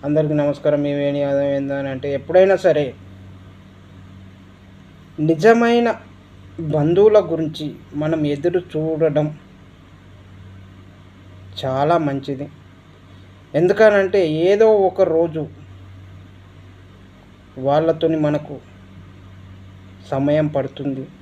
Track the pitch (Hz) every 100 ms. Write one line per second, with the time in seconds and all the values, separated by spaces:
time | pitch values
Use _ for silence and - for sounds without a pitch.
0 | 143 151 156 151 147 143 151 147 143 143
1 | 143 143 143 139 143 139 139 139 139 131
2 | 143 139 156 180 190 185 185 151 139 -
3 | - - - - - - - - - -
4 | - - - - - - - - - -
5 | - - 151 160 202 226 233 240 233 -
6 | - - - - - - 160 147 147 175
7 | 214 208 170 160 156 160 151 117 - 147
8 | 151 160 147 143 170 175 175 151 156 156
9 | 160 147 151 151 - - - - - -
10 | - - - - - - - - - -
11 | - - - - - - 135 131 147 170
12 | 147 139 135 135 147 - - - - -
13 | - - - - - 143 180 202 220 202
14 | 196 196 165 156 175 208 220 214 190 185
15 | 180 160 165 156 143 - - - - -
16 | - - - - - - - - - -
17 | - - - - - - 131 147 165 160
18 | 165 160 151 151 - 139 - - - -
19 | - - - - - - - - - -
20 | - 135 143 151 151 147 131 - 139 135
21 | - -